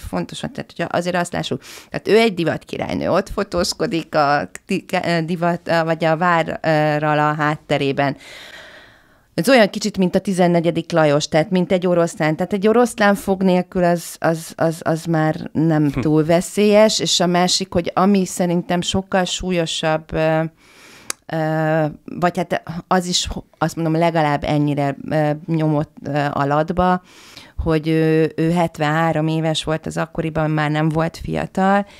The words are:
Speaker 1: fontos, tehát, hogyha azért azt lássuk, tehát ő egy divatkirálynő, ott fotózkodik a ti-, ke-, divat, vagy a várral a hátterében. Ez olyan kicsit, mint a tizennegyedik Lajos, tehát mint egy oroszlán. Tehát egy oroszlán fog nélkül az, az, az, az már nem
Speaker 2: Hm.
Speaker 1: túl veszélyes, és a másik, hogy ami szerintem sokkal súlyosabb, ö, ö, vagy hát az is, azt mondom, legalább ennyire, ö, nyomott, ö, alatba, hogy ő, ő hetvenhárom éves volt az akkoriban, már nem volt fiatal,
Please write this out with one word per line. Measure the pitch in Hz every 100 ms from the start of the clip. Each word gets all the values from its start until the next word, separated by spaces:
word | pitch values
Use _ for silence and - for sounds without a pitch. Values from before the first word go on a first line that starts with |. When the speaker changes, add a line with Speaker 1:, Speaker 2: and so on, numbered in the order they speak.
| -
Speaker 1:
fontos, | 180 175 160
tehát, | 160 - 143 -
hogyha | 170 -
azért | 175 175
azt | 175
lássuk, | 170 160 - - - -
tehát | - -
ő | 208
egy | 226
divatkirálynő, | 175 160 131 - - - - 76
ott | 160 202
fotózkodik | - 196 175 180 - 160 165 151
a | 156 143 147 - - -
ti-, | 190
ke-, | - 185 - 170 160
divat, | 175 175 170 - 165
vagy | 160 160
a | 165 156
várral | 180 170 160 160 - 156 151 147 151 151
a | 151
hátterében. | 151 147 151 - 143 139 139 139 127 - - - - - - - - _ _ _
Ez | - 180
olyan | 262 202
kicsit, | 214 208 190
mint | 180
a | 185
tizennegyedik | 190 185 180 175 165 165 165
Lajos, | 170 156 143 -
tehát | 160 156
mint | 185 175
egy | 185 185
oroszlán. | 175 170 - 156 156
Tehát | 180
egy | 202 208
oroszlán | 226 240 - 208
fog | 202 - 190
nélkül | 190 180 180 190
az, | 175 175 - -
az, | 160 165 165 -
az, | 165 165
az | - 160
már | 165 160 156 156 -
nem | - 160 151 151
Speaker 2:
Hm. | 139
Speaker 1:
túl | 151 156
veszélyes, | 156 170 185 - 208 208 220 -
és | 165 -
a | 175
másik, | 175 180 - 190
hogy | 185 170
ami | - 190 202 180
szerintem | - 180 175 175 175
sokkal | 170 190 190 190
súlyosabb, | 180 - 180 180 165 - 160 156 160
ö, | 160 160 160 160 - _ - - - - - -
ö, | 165 156 156 156 160 151 -
vagy | - - 175 175
hát | 170 160 - 165 -
az | 185 180
is, | 180 - - - _
azt | 160 -
mondom, | 165 160
legalább | 170 165 151 143
ennyire, | - 151 147 143 139 139 -
ö, | 156 151 151 165
nyomott, | 160 156 147 156 -
ö, | - 143 143
alatba, | - 139 147 156 175 180 180 - - - - - -
hogy | 170 160 156
ő, | 160 160 160 156 -
ő | 160
hetvenhárom | 175 165 - 147 156 165 156 156
éves | 160 160 160
volt | - 156 160
az | 160
akkoriban, | 160 - 160 156 156
már | 156 147
nem | 151 160
volt | 156 160 -
fiatal, | - 160 - - 190 202 202